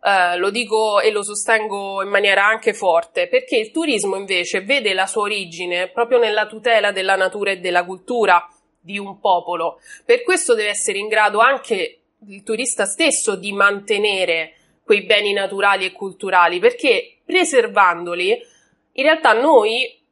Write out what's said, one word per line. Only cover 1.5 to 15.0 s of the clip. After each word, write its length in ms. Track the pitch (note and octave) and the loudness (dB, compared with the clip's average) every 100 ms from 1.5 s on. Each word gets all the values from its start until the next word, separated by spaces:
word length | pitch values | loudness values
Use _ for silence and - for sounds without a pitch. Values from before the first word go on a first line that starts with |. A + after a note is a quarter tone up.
| A3+ G#3+ G3+ G3 G3 | 0 0 -6 -8 -6
in 60 | G3 | -2
maniera 360 | G3+ G3+ G3 | 0 2 2
anche 300 | G3+ A3 - | 2 2 -2
forte, 540 | - F#3+ E3 E3+ - F3 | -2 2 2 0 -4 0
perché 280 | B3+ B3+ B3+ | 0 0 -2
il 140 | G#3+ | -2
turismo 460 | D#4+ D#4+ A3+ G3 F#3+ | -4 -2 -2 -2 -6
invece 460 | G3 F#3 F3 G3+ | -4 -4 -2 -6
vede 320 | G3 C#4 G#3 | -2 -2 0
la 120 | F#3+ F#3+ | -2 -2
sua 160 | - | -2
origine 680 | G3+ G#3 F#3 E3 F3+ F3 F#3 | -4 -4 -8 -10 -6 -6 -6
proprio 300 | - A#3 B3 | -4 0 2
nella 280 | A3+ G#3+ G#3+ | 2 0 -4
tutela 440 | A3 A3+ A3+ G3+ | -4 0 2 2
della 240 | G3 F#3+ | -2 0
natura 380 | F#3+ F#3+ G#3 G3+ | 0 0 -2 -4
e 60 | F#3+ | -4
della 260 | F3+ F3 | 0 0
cultura 640 | F3+ F#3 - B3 G#3 F3+ - _ _ _ | -2 -8 -6 0 4 2 2 _ _ _
di 180 | E3 G3+ | -14 -12
un 220 | G3 G3 | -12 -6
popolo. 600 | G#3 F3 E3+ F3 E3 - - - | 0 0 0 -6 -6 -8 -20 -20
Per 200 | _ A#3 | _ 0
questo 300 | - F#4 - | 2 -2 2
deve 160 | A3+ G#3 | 0 0
essere 280 | G3+ - G3 | -4 -4 -4
in 80 | G#3+ | -2
grado 320 | A3 G#3+ G#3 | 2 2 4
anche 600 | A#3+ C4+ - G3+ E3+ _ _ _ G#3 | 4 4 -2 -4 -4 _ _ _ -20
il 160 | G3 | -20
turista 420 | - A3 C4 - | -8 -6 -4 -4
stesso 520 | G3 - E4 - - G3 | -4 0 0 0 -2 -2
di 160 | F#3+ | -4
mantenere 1000 | G3 G3 G3+ G3+ G3+ G#3 G3 F3+ E3 D#3+ _ _ _ | 2 2 2 -4 -2 0 0 -2 -2 -4 _ _ _
quei 180 | _ G3+ | _ 0